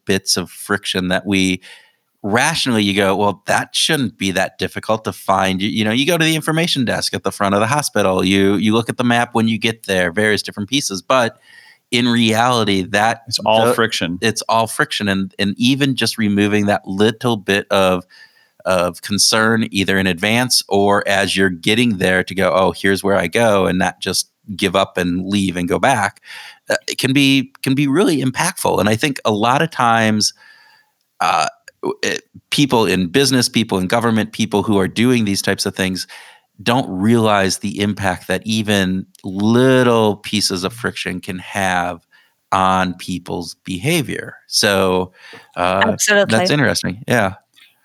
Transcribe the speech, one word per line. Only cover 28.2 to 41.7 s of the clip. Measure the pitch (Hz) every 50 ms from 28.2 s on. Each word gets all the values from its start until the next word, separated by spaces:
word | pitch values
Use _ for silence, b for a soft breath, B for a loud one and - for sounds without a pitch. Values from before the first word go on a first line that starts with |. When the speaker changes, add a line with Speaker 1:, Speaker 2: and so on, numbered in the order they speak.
Speaker 1:
impactful. | 135 131 123 - 160 185 - - - 92 90
And | 92 95 107
I | 110
think | 113 - 147 131 - -
a | 113
lot | 107 101 110 120 127 151
of | 165 160
times, | - - 123 117 113 113 113 110 107 107 104 - - b b b b b b b b b b b b b b _ _ -
uh, | - 82 90 80 78 - - _ - - _ -
w-, | - - - - -
it, | 101 95 - _ _ - 90 _ -
people | - - 147 135 127 117 110
in | 90 92 92 92
business, | 82 87 139 139 127 131 127 117 -
people | - 117 110 - 98
in | 95 92
government, | 90 117 117 113 117 110 110 101 110 -
people | - 113 - - 101 95
who | 117 104
are | 98 92
doing | 90 85 107 117 127 127 120 107
these | 101 98 -
types | - 98 98 - -
of | 101 -
things | - 95 92 95 87 - B B B B B B B B B _ -
don't | 101 120 120 135 - -
realize | 95 90 98 110 117 117 110 107 104 101 95 92 87 -
the | - 101 - -
impact | 104 104 98 - 98 95 90 85 -
that | - 92 92 -
even | 110 110 110 101 107 107 98 95 92 92 95 95 _ _ _ -
little | 98 92 98 107 110 117 123 127 131 131 127 127 123 117 113 110 107 98
pieces | 101 - - - 104 95 - 101 87 90
of | 92 -
friction | - - 95 - - - 92 92 87
can | - - 95 90
have | 87 - - 101 95 92